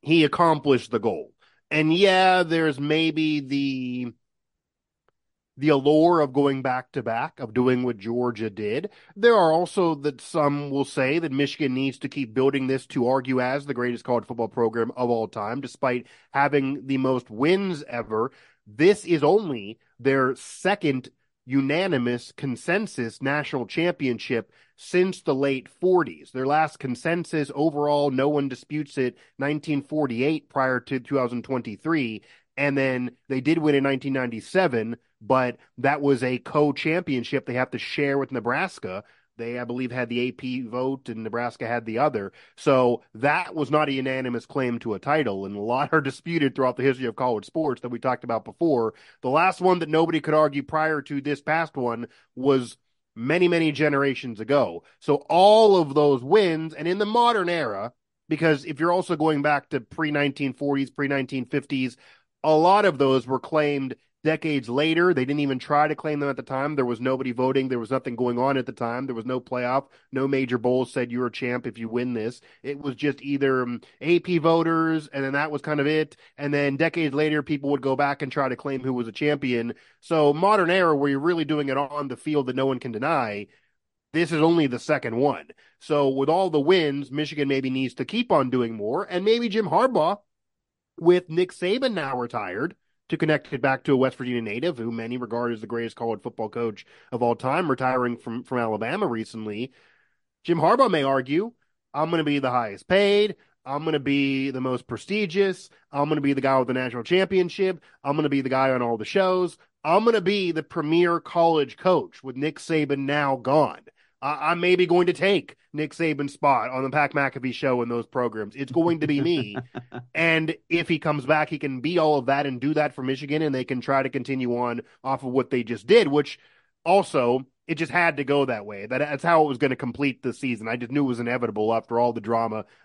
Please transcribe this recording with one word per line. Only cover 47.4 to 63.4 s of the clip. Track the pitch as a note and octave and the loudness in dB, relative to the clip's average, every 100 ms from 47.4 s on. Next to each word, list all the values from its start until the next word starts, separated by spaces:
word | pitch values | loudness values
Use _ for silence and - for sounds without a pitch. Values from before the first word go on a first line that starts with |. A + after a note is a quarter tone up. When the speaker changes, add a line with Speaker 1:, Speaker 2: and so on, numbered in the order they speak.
| - | -4
Speaker 1:
sports | E3 D#3 A#2+ | -4 -2 -4
that | B2 | -6
we | A#2+ | -4
talked | C3 B2 | -4 -4
about | B2 A2 | -4 -6
before. | - - E3+ C3 A2+ - - _ | -6 -2 2 2 0 -4 -20 _
The | B2+ | 0
last | D3 F#3 F3+ | 2 2 2
one | F#3 F3+ | 2 2
that | D#3+ | 2
nobody | D#3 E3 D#3+ | 2 2 0
could | D#3+ | 2
argue | D#3 D3+ C#3 | 2 4 0
prior | C#3 D#3+ D#3 D3+ | -4 -2 0 -2
to | C#3 C#3+ | -4 -6
this | C#3 C#3+ | -4 -6
past | - D#3+ D#3+ - | -2 -2 -2 -4
one | A#2+ A#2 A#2+ _ _ | -4 -4 -8 _ _
was | - C3+ C3+ A#2+ - _ _ _ - | -4 2 2 2 -14 _ _ _ -8
many, | B2 E3+ F3 | -2 2 4
many | F3 D#3+ | 4 0
generations | C#3+ D3+ C#3 C#3 B2+ B2+ G#2+ | 2 2 2 0 -2 -8 -10
ago. | A2 C#3+ G#2+ E2 _ _ | 0 2 2 -4 _ _
So | - C#3+ - | 0 0 2
all | E3 G3 A3 A3 F#3+ | 6 8 10 8 6
of | D3+ | 4
those | C#3 D3 C3+ | 4 4 4
wins, | B2+ G#3 F#3+ D#3 D#3+ | 4 4 4 0 -4
and | D3+ D#3+ | -6 -4
in | F#3+ | -2
the | G#3 | 0
modern | A#3 A#3+ A3+ F3 | 4 4 4 0
era, | E3+ B2+ G2 A2+ _ _ _ - | 0 -2 -4 -8 _ _ _ -6
because | D#3 D#3+ D3 D3 | 0 2 2 0
if | C#3+ | -2
you're | E3 | 0
also | F3+ F3+ D#3+ | 0 0 0
going | D#3 D3 | 2 2
back | D3 C#3+ - | 2 0 -2
to | C#3 | -8
pre-nineteen | - - D#3 D3 C#3+ C#3+ C#3 | -8 -6 -2 0 0 0 -6
forties, | B2 C#3+ C#3 C3+ | -4 -2 -2 -2
pre-nineteen | - C#3 C#3 B2+ C3+ A#2+ | -4 -4 -2 -4 -6 -4
fifties, | D3 - C3+ B2+ - _ _ _ _ | -4 -2 -4 -4 -6 _ _ _ _
a | D3+ | 2
lot | D#3 F3 G3+ G3+ | 4 6 6 4
of | C3+ | 2
those | C3+ C3 A#2+ | 4 2 0
were | C3 | -6